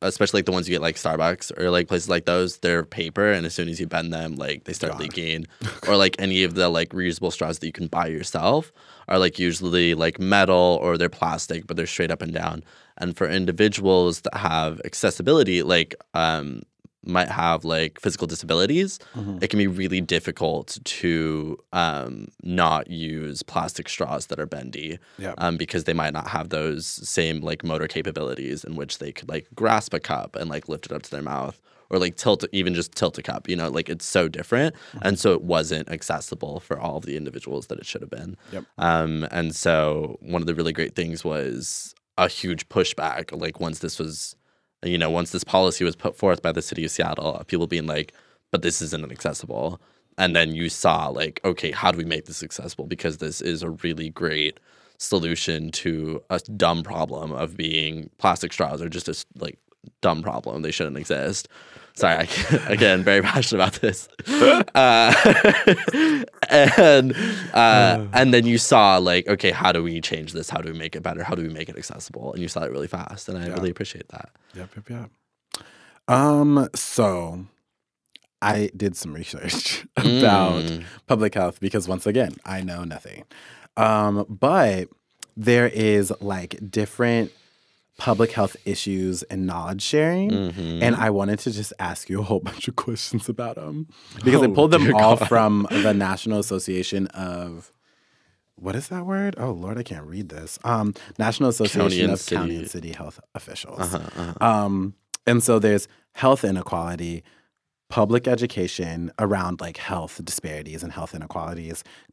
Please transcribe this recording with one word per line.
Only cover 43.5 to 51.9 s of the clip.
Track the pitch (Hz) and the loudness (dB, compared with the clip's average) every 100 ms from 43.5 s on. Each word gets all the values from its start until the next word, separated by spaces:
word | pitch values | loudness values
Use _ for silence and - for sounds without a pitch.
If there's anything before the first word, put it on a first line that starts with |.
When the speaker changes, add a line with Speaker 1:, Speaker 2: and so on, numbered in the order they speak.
| 80 | -6
Speaker 1:
once | 85 80 | -6 -6
this | 82 - | -8 -8
was, | 80 80 - - _ _ _ _ | -8 -8 -12 -14 _ _ _ _
you | 90 87 | -4 0
know, | 80 | 0
once | 85 87 | 0 -2
this | 90 | -6
policy | - 95 92 - | 0 4 4 2
was | 87 80 | -2 -2
put | - | -6
forth | - 98 87 | 0 0 2
by | 85 | 0
the | 85 | -4
city | - 80 | -6 -6
of | 80 | -4
Seattle, | - 82 76 78 73 | -2 -2 -4 -6 -6
of | 80 | -4
people | 87 82 | -2 0
being | 85 78 | -2 -2
like, | 76 78 _ _ _ _ | -4 -6 _ _ _ _
"But | 92 | -2
this | 87 - | 0 -2
isn't | 80 80 78 | -4 -8 -10
accessible." | 60 - 71 - 55 76 87 _ _ _ - | -8 -6 -6 -8 -6 -6 -8 _ _ _ 0
And | 92 85 | 2 4
then | 82 | 2
you | 80 82 | 0 -4
saw, | - 87 80 76 | 2 2 4 0
like, | 65 80 - | -4 -6 -2
"Okay, | 95 87 82 | -4 -2 -4
how | - 92 | 0 0